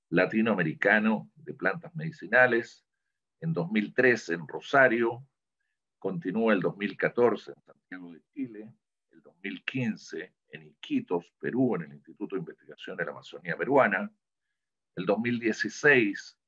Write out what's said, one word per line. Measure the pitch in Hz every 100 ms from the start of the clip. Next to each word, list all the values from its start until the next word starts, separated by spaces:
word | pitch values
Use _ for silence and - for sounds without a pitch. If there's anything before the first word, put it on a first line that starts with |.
| _
Latinoamericano | 82 90 107 113 98 78 76 98 107 110 107 -
de | _ -
Plantas | - 90 - -
Medicinales, | 80 80 - 85 120 123 117 - - _ _ _ _ _ _
en | 82
dos | 82 85
mil | 107 104
trece | - 127 113 -
en | 85 78
Rosario, | 78 - 139 131 113 117 120 - _ _ _ _ _ _ _
continúa | 95 90 92 104 113
el | 98
dos | 87 92
mil | 101 -
catorce | 85 - 120 101 -
en | 71
Santiago | _ _ _ 90 87
de | 80 _
Chile, | - 127 107 107 - _ _ _
el | 80
dos | - _
mil | 98 92
quince | - 131 117 87 - 80 92 _ _
en | 78
Iquitos, | 78 _ - - - 87 - _
Perú, | 73 120 127 92
en |
el | 73
Instituto | 71 80 - 101 95
de |
Investigación | 78 - 71 76 - 92
de | 78
la |
Amazonía | 67 - - 85 80
Peruana, | 98 139 113 95 104 - _ _ _ _ _ _ _ -
el | 90
dos | 101
mil | 120 120
dieciséis | 117 107 107 - 147 131 104 95 - _